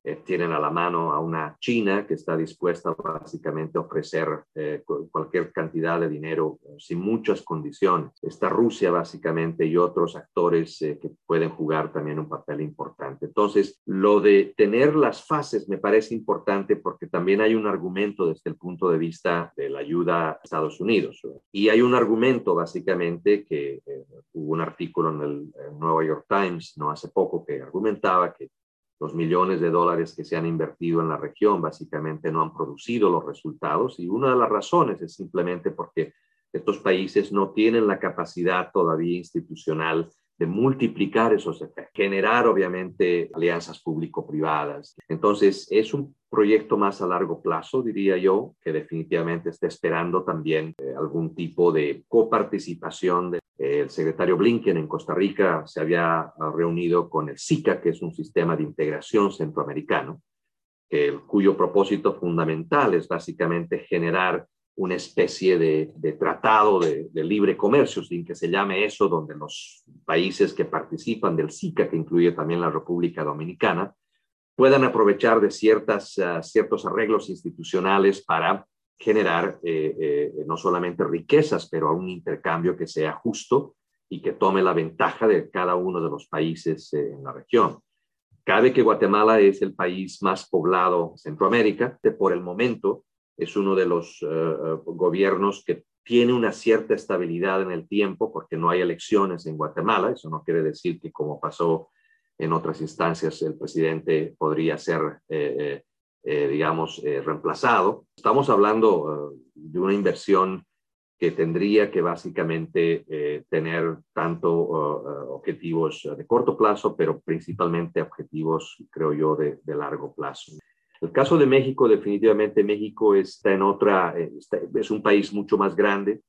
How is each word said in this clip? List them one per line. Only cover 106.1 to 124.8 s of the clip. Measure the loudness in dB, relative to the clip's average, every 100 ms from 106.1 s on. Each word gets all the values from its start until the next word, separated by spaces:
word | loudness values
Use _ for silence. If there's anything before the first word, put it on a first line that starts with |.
| _
eh, | -4 -2 0
digamos, | -2 -2 -2 -4 -6 -4
eh, | -4
reemplazado. | -4 -4 -4 -2 2 2 2 -2 _ -4
Estamos | 2 2 4
hablando, | 4 4 6 4 4 0 -6 -8 -14
eh, | _
de | -20 -8 -2
una | 0
inversión | 2 0 -2 2 4 4 -2 _ _ _ _ _ _
que | -2
tendría | 0 -2 0 4 4 4
que | 0
básicamente, | -2 -4 -6 -4 -2 -4 -2 0 2 0 -4
eh, | -6 -4 -6 -4
tener | -4 -2 -2 -2 -4 _
tanto, | -6 -4 -2 0 2
eh, | 0 -2 -2 -4 -8
eh, | -12 -10
objetivos | -8 -8 -8 -4 0 -2 -4 -10 -10
de | 0
corto | 2 2 2
plazo, | 2 2 -2 0
pero | -2 -2
principalmente | -4 -6 -6 -2 0 0 -2 -4
objetivos, | -6 -10 -12 -6 -2 -2 -4 -18 -18
creo | -4 -2
yo, | 0 0 2
de, | -2 -4
de | -8 -6
largo | -6 -8 -10 -10
plazo. | -10 -10 -20 -20 _ _ _ _
El | -2
caso | 2 4 6
de | 6
México, | 6 4 2 4
definitivamente | 6 2 4 4 4 2 2
México | 2 0 -4 2 4 4
está | 2 -2 0
en | 4
otra, | 2 4 4 4 0 -2
eh, | -6 -8
está, | -6 -6 -2
es | -4